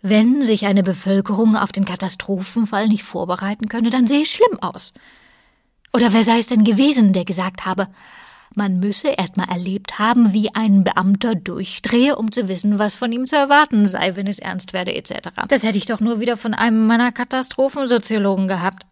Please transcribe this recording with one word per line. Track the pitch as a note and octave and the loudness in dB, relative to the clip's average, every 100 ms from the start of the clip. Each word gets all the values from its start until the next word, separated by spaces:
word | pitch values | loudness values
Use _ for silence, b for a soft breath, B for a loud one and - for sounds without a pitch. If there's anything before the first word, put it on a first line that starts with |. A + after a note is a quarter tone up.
Wenn | G3 G#3+ A3 C#4 | 2 4 4 4
sich | C4 G#3+ G#3 | 2 0 2
eine | G3+ | 2
Bevölkerung | F#3 F#3 - G3 G3 G3+ A3+ G#3+ | 2 -2 0 0 0 2 2 2
auf | G3 | 0
den | - G3 | -2 -4
Katastrophenfall | F3+ F#3+ - - G3 F#3 - G#3+ G#3 G#3+ | -4 -6 -8 -6 -6 -4 -4 -2 0 0
nicht | G#3 | 0
vorbereiten | - F3 E3+ F3+ G3 G#3+ G#3+ | -2 -8 -4 -4 -4 -6 -6
könne, | A#3 A#3 | -2 0
dann | B3+ A#3+ | 2 2
sehe | C#4+ | 2
es | D4+ | 0
schlimm | - G#4+ G4 | 2 2 2
aus. | F3+ F3+ - b b b b b b b b b _ | -8 -10 -16 b b b b b b b b b _
Oder | B3 A#3 | 0 2
wer | G#3+ | 4
sei | A3+ A#3 | 4 2
es | A3+ | 2
denn | A#3 | 2
gewesen, | G#3+ G#3+ C4+ C4+ G#3+ | 4 4 4 4 4
der | F#3 F3 | 4 -2
gesagt | F3+ F#3 F#3 - | -4 -6 -6 -6
habe, | F#3 F#3+ B B B B B B | -4 -4 B B B B B B
man | - G3+ F#3 | -4 -2 0
müsse | G3 G3+ D#4 | 0 -2 -4
erst | - F3+ F#3+ | -4 -4 -4
mal | F#3 | -4
erlebt | F3+ F3+ G3 G3 - | -6 -6 -8 -8 -4
haben, | G#3+ B3 A#3 | 0 4 4
wie | G3+ G#3 | 4 0
ein | - A3 G3 | -2 4 4
Beamter | F#3+ - F#3 G3 A#3+ G#3 | 4 2 2 2 0 -4
durchdrehe, | - F3 F#3+ - - A#3+ C4 D4 | -6 -10 -10 -10 0 2 2 2
um | A3+ | -4
zu | A3+ G3+ | -4 -4
wissen, | F3+ G#3 G#3 | -2 0 0
was | G#3 - | 0 -2
von | B3 | -6
ihm | A#3 C4 | -4 -2
zu | D4+ | 0
erwarten | C#4 C#4+ D4+ A3+ G#3 | 4 4 4 4 2
sei, | F#3 - F#3 | 2 -4 -4
wenn | G3 | -6
es | G3 | -6
ernst | - F#3 - | -8 -10 -8
werde, | F#3 F3+ - | -6 -6 -6
et | - | -8
cetera. | - - - - | -10 -10 -8 0
Das | C#4 | 0
hätte | A3 G3+ | 2 -2
ich | - | -2
doch | A3 | -2
nur | A3 A#3 | -2 -2
wieder | A#3+ A#3 | -2 -4
von | A#3 | -4
einem | G#3+ A#3 A3 A3 | -2 2 2 4
meiner | A#3 B3 | 4 0
Katastrophensoziologen | - A#3+ C4 C4 - C4+ C#4+ C4+ A#3+ - A3 G3+ F#3+ F#3+ | -2 -6 -4 -6 -2 -2 -2 0 0 0 -2 0 0 -2
gehabt. | F#3 F3+ F#3+ - | -2 -4 -6 -20